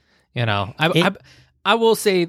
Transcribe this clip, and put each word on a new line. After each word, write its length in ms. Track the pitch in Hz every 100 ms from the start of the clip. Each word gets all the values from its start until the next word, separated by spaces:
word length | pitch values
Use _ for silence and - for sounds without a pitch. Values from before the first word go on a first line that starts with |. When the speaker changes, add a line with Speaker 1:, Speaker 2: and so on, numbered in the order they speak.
| _ _ _
Speaker 1:
you 120 | 123 113
know, 280 | 101 101 -
I, 100 | 160
Speaker 2:
It 160 | 160
Speaker 1:
I, 80 | 185 196 - - _ _ 190
I 20 |
will 200 | 226 226
say 300 | 214 214 185